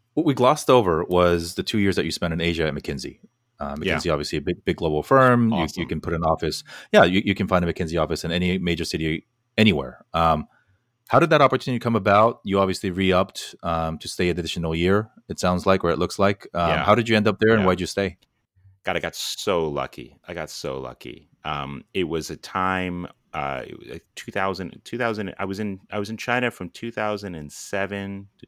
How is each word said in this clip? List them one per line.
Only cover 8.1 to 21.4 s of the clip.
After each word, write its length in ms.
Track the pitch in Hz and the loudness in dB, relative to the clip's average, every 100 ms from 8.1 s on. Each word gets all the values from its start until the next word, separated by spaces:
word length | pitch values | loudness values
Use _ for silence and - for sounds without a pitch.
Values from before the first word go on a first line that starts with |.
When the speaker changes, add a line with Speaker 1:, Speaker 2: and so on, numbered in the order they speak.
| 80 | -2
Speaker 1:
in 80 | 82 | -2
any 260 | 87 90 92 | -2 0 0
major 260 | 87 85 | 0 -2
city 420 | 82 87 78 80 - _ _ - | -2 -2 -2 -4 -8 _ _ 4
anywhere. 480 | 110 76 65 - - | 4 4 -2 -12 -6
Um, 360 | 85 82 78 76 _ _ _ _ _ _ | 0 2 2 -2 _ _ _ _ _ _
how 100 | 123 | 2
did 120 | 160 | 4
that 120 | 156 | 4
opportunity 360 | 135 131 - 120 | 4 2 -2 -2
come 160 | 120 | 0
about? 460 | 113 101 101 113 - | 2 4 6 6 2
You 140 | 98 98 | 0 2
obviously 300 | 95 92 98 | 2 0 -2
re-upped, 640 | 90 95 90 95 - - - | 0 4 4 2 -6 -14 -8
um, 360 | 87 82 80 80 | -4 -2 -2 -6
to 100 | - | -10
stay 220 | - 90 | -2 0
an 80 | 85 | 0
additional 360 | 80 - 82 | -4 -4 -4
year, 360 | 82 87 101 107 - - | 0 2 2 0 -12 -14
it 100 | 92 | -2
sounds 280 | 92 90 95 | 0 2 2
like, 180 | 95 | 2
or 60 | 85 | 2
it 80 | 80 | 0
looks 200 | 87 - | -2 0
like. 300 | 98 101 - | 0 0 -6
Um, 160 | 85 85 | -2 0
Speaker 2:
Yeah. 140 | 73 | 0
Speaker 1:
how 100 | 69 | 4
did 140 | 107 117 | 4 4
you 80 | 110 | 2
end 120 | 107 | 2
up 100 | 98 | 2
there, 140 | 110 | 4
and 80 | 113 | 4
Speaker 2:
Yeah. 60 | 95 | 4
Speaker 1:
why'd 140 | 90 | 2
you 60 | 87 | -2
stay? 300 | - 98 - _ _ _ _ - _ | -2 -4 -6 _ _ _ _ -20 _
Speaker 2:
God, 120 | 95 87 | -6 -4
I 40 | |
got 140 | 82 | -6
so 540 | - - - - 90 80 | -8 -10 -6 -2 0 -2
lucky. 480 | 71 65 - 60 _ - | -4 -8 -10 -20 _ -14
I 80 | |
got 160 | 85 78 | -12 -10
so 280 | - 73 67 | -10 -8 -8
lucky. 480 | 64 62 62 - _ _ | -10 -14 -18 -18 _ _